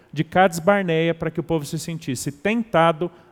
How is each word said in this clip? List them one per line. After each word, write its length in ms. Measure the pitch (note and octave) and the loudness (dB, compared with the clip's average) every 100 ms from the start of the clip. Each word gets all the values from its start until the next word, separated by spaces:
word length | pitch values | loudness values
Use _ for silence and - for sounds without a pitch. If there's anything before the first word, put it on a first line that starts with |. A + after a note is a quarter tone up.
| _ | _
de 120 | D3 | -6
Cades 360 | D#3+ F3+ F#3+ E3+ | -2 4 4 4
Barneia, 560 | E3 G3+ F#3 D#3+ E3 E3 | 2 2 2 0 0 -2
pra 160 | D#3+ | -4
que 80 | E3 | -6
o 40 | |
povo 220 | D#3+ E3 C#3+ | -4 -4 -4
se 140 | D#3+ | -8
sentisse 520 | - E3 D3+ B2 - | -8 -10 -6 -6 -6
tentado 800 | C#3+ G3+ A3+ A3 E3+ E3 D#3 F3 - _ | -4 -2 -2 0 4 4 2 -4 -8 _